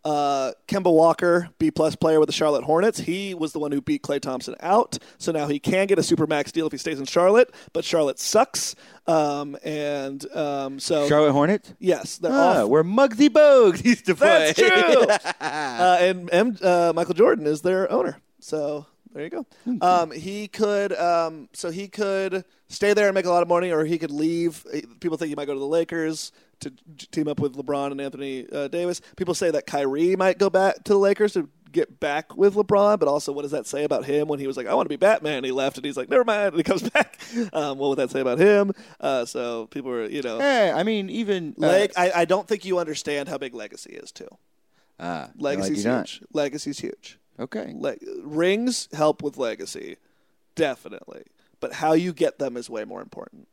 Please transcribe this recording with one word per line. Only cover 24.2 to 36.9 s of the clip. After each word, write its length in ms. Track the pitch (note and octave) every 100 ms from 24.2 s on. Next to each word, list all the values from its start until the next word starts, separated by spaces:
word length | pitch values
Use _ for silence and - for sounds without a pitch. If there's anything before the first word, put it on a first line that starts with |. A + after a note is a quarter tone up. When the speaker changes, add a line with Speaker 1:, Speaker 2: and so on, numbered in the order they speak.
| D#3+ E3+ E3+ D#3 - D3+ C3 A2+
Speaker 1:
People 180 | F3 D#3
think 120 | D#3+
he 60 |
might 100 | C#3+
go 80 | C#3
to 60 | C3+
the 60 | C#3
Lakers, 640 | E3 E3+ E3 D#3+ D#3 - _ _ _
to 80 | D3 - -
j-, 120 | D3 -
team 160 | - D3
up 120 | C#3
with 160 | C#3+
LeBron 360 | C3 C3+ C#3+ C#3
and 100 | C#3
Anthony, 460 | C#3 B2+ C#3 C3 A#2
uh, 160 | C#3+ C#3
Davis. 340 | E3+ F3 F3 -
People 180 | - F3+
say 180 | E3+ F3
that 140 | D3
Kyrie 500 | - D3 C#3 C#3 F3
might 220 | F#3+ F#3+ F3+
go 120 | G3
back 340 | F#3+ F#3+ -
to 80 | -
the 60 | G3+
Lakers 340 | G3 G3+ G#3
to 160 | F#3 D3 _ _
get 280 | E3 - -
back 360 | D3+ D3 - -
with 180 | G3+
LeBron, 420 | G3+ G3 G3+ G3+ G#3
but 100 | D3
also 220 | D3 -
what 100 | C#3
does 100 | C#3+
that 160 | C#3+ A2+
say 160 | C#3+
about 220 | D3 C3+
him 220 | C#3 D3 D3+
when 120 | C#3+
he 80 | C3+
was 80 | C3
like, 100 | A2
"I 60 |
wanna 160 | A#3+ C3+
be 60 |
Batman," 420 | C#3+ G3 A3 D3+ C#3
and 80 |
he 60 | C3
left, 260 | C3 C3+ -
and 80 |
he's 120 | C#3 C3+
like, 120 | C3
"Never 140 | C#3
mind," 240 | A#3+ G#3 G3+
and 40 | D#3+
he 60 |
comes 180 | D3+ F#3+
<laughs> 80 |
back. 300 | -